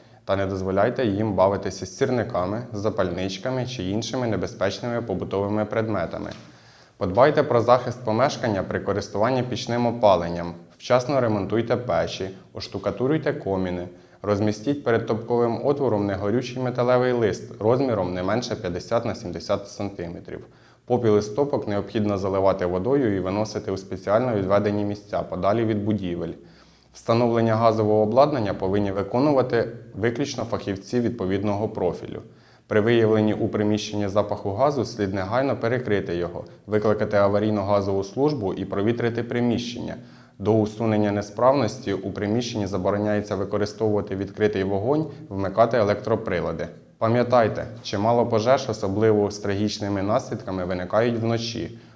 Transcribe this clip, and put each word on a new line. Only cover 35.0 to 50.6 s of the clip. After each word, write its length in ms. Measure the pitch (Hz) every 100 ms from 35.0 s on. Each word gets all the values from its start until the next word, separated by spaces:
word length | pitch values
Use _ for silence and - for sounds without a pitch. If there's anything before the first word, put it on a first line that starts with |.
| 98
негайно 440 | 98 92 120 139 120
перекрити 580 | 117 123 107 101 80 87
його, 300 | 85 82 - - -
викликати 500 | 107 107 104 107 104
аварійну 440 | 101 104 107 104
газову 420 | 98 101 98 98
службу 500 | 95 131 147 143 95
і 120 | - 95
провітрити 580 | 95 104 120 120 117
приміщення. 720 | 117 120 120 110 - - 82 82 - - - -
До 140 | 98
усунення 580 | 110 104 - 113 107 104
несправності 840 | 101 101 - 123 139 110 - -
у 180 | 95 104
приміщенні 560 | 98 104 117 120 117 98
забороняється 680 | 98 95 101 107 104 101 98
використовувати 800 | 98 104 101 - 110 104 90 95
відкритий 480 | 98 101 107 98
вогонь, 420 | 95 98 113 151 156 - -
вмикати 480 | 98 98 98 117 127
електроприлади. 880 | 104 104 110 110 - 87 82 80 82 - - -
Пам'ятайте, 680 | 113 120 120 123 110 - - -
чимало 420 | - 101 110 120 117
пожеж, 440 | 113 113 139 117
особливо 600 | 107 101 98 110 104 101
з 80 | -
трагічними 640 | 101 98 104 - 101 101
наслідками, 640 | 98 120 131 117 - 92